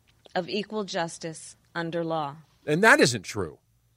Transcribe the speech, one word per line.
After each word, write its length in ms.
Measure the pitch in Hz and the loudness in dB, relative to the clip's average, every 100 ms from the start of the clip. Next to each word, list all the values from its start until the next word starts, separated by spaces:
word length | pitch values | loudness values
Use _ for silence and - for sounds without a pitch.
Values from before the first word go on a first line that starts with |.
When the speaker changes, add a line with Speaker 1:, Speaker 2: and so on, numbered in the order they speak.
| _ _ - | _ _ -8
Speaker 1:
of 160 | 185 170 | -6 -4
equal 340 | 208 196 214 | -4 -4 -6
justice 720 | 185 190 165 - 165 156 - - _ | -4 -4 -4 -6 -12 -12 -16 -20 _
under 300 | 170 165 170 | -8 -4 -4
law. 320 | 165 160 143 160 - _ - | -2 -2 -4 -8 -20 _ -2
Speaker 2:
And 180 | 156 | 4
that 160 | 220 302 | 6 8
isn't 220 | 180 117 | 6 2
true. 360 | - 107 80 62 _ _ _ | -6 -6 -6 -8 _ _ _